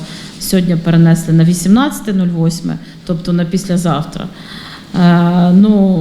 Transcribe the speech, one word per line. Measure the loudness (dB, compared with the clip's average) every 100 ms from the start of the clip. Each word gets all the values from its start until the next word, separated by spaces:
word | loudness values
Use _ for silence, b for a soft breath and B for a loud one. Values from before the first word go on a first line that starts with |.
| B B B B
сьогодні | -2 -2 0 -2
перенесли | 0 4 4 2 2
на | 2
вісімнадцяте | 2 0 2 2 2 -4 -4
нуль | -2 -2
восьме, | 0 -2 -2 -8 -8 B B -8
тобто | -6 -2
на | -2 -2
післязавтра. | -4 -2 -2 0 -2 -4 -10 -14 B B B B B -8 2
Е, | 4 4 2 2 4
ну, | 4 4 4 2 2